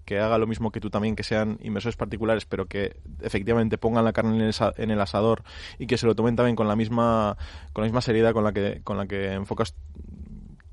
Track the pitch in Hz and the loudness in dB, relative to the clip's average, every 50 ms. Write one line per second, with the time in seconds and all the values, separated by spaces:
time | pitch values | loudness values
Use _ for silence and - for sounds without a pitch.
0 | - - 104 98 107 110 113 110 113 113 113 101 113 107 - 110 101 104 - 104 | -8 -4 -2 0 2 2 2 2 2 0 0 -2 -4 -4 -4 -4 -6 -2 -2 0
1 | 104 110 107 - 101 - 113 107 110 110 107 - - 113 104 98 98 117 - - | 0 0 -2 -4 -2 -2 0 0 0 0 -2 -6 -6 -6 -6 -4 -4 -4 -4 -4
2 | 120 101 113 101 110 110 113 104 - - 98 95 95 87 - 101 98 - - - | -6 -6 -4 -2 0 2 2 0 0 -4 -6 -6 -6 -4 -4 -4 -4 -4 -6 -10
3 | - - - - - 110 - 101 98 113 117 117 113 110 107 - - 113 117 117 | -14 -16 -14 -10 -6 -2 -2 0 0 2 2 2 4 2 0 0 0 2 4 4
4 | 113 113 - 113 110 113 110 113 110 110 104 - 113 98 - - 113 107 107 104 | 4 4 2 2 2 2 2 2 2 0 2 2 0 0 0 -2 -2 -2 0 0
5 | 98 - - 101 107 113 113 - - - - - - - - - 135 117 123 110 | 0 0 2 2 4 4 2 2 -2 -10 -16 -16 -16 -16 -12 -10 -2 -2 0 2
6 | 120 113 104 107 110 120 117 117 120 120 117 110 110 104 104 113 110 107 120 117 | 4 4 4 4 2 2 4 4 4 4 4 2 2 2 2 2 0 0 2 2
7 | 117 117 113 113 107 104 95 - - - - - - - - 107 107 113 110 123 | 4 4 4 4 2 2 0 -2 -8 -12 -12 -14 -16 -10 -4 -2 -2 0 0 0
8 | - 127 110 110 113 113 110 113 107 107 95 104 98 101 101 - - - 104 98 | 2 2 4 6 6 6 4 4 2 2 2 2 0 0 -2 -4 -6 -4 -4 -4
9 | 101 92 101 98 98 95 95 95 101 - 113 - 110 - - - - - - - | -4 -4 -4 -4 -2 -2 -2 -4 -4 -4 -2 -2 -2 -2 -2 -10 -16 -16 -16 -16
10 | - - - - - - - - - - - - - - | -16 -16 -16 -16 -16 -16 -14 -16 -16 -18 -20 -20 -20 -20